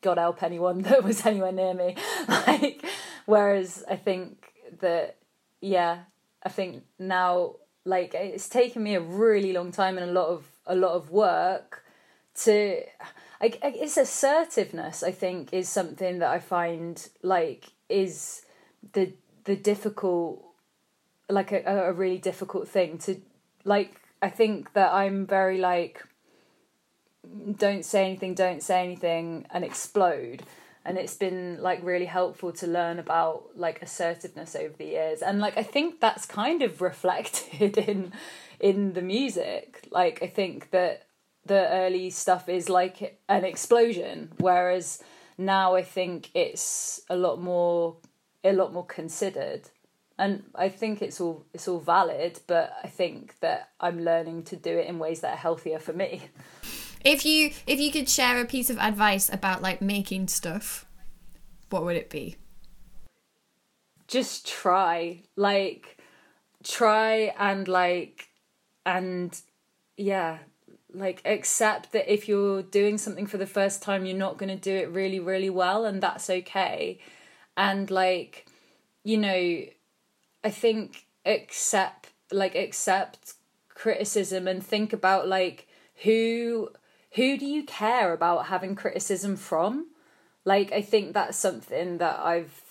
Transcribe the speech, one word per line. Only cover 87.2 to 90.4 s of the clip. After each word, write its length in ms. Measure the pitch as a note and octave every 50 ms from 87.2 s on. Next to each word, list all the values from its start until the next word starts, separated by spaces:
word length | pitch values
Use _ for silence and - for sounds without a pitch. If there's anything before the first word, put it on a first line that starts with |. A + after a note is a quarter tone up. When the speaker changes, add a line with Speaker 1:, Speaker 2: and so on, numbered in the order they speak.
| B3+ C4 C#4 C4
Speaker 1:
do 80 | C#4
you 180 | C#4 C#4+ D4+ D4
care 500 | D4 - - G#3 G#3+ A#3+ B3+ A3 F3+ E3
about 320 | D#3+ E3 E3+ F3 E3 -
having 300 | - F#3+ F3+ F#3+ F#3+ G3
criticism 600 | G3 - F#3 - F#3+ - - G3+ F3+ F#3+ G3+ G3
from? 520 | F#3+ - - - D#3+ E3+ G3+ A#3+ C#4+ E4 E4 - _ _ _ _ _ _ _ _ _